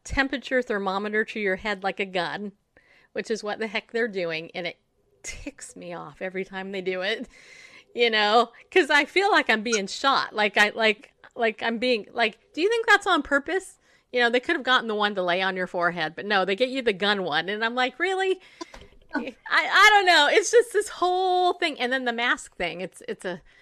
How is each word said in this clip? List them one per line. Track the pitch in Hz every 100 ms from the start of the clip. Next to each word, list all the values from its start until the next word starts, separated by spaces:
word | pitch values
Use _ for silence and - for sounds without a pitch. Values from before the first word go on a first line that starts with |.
| -
temperature | - 277 277 - 262
thermometer | 247 208 196 190 208 214 220
to | 226
your | 208 185
head | 220 202
like | 196 190
a | 196
gun, | 185 165 151 208 - _ _ _ _ _
which | - 202
is | 214
what | 214 208
the | 220
heck | 214 -
they're | 233 233
doing, | 196 170 160 165 -
and | 170
it | - _ _ _ _
ticks | - - - - - -
me | 180
off | 170 165 147
every | 190 185 190
time | 196 190
they | 196
do | 180 185
it, | 190 220 262 - - - - - _
you | - 240
know, | 220 208 220 233 - -
'cause | - 285
I | 294
feel | 285 - 403
like | 339 277
I'm | 220
being | 214 226 196
shot. | - 277 247 -
Like | - 208 214
I, | 208
like, | - 220 208 - _ - -
like | 226 226
I'm | - 226
being, | 254 240 -
like, | - 226 - _
do | -
you | 359
think | 466 453
that's | 415 403
on | 339
purpose? | 277 285 277 330 - - _ _ _
You | 247
know, | 240
they | 240
could | 247 339
have |
gotten | 254 254 226
the | 208
one | 208 202
to |
lay | 180 175
on | 190 185
your | 185
forehead, | 180 170 170 156 160
but | 196
no, | 208 185
they | 196
get | 262
you | 262
the | 240
gun | 190 202 208
one. | 180 147 165
And | 208 226
I'm | 247
like, | 254 -
"Really?" | 349 381 381 370 - - - - - _ _
I, | 277 233 226 -
I | 302 320 - 415
don't | 415 370
know. | 330 294
It's | 330 381
just | 480 466
this | 381 403
whole | - 359 359 370 359 359
thing. | 349 339 269
And | 240
then | 262 254
the |
mask | 233 240 294 - -
thing, | 175 165
it's, | 185 - -
it's | 190 196
a, | 175 - _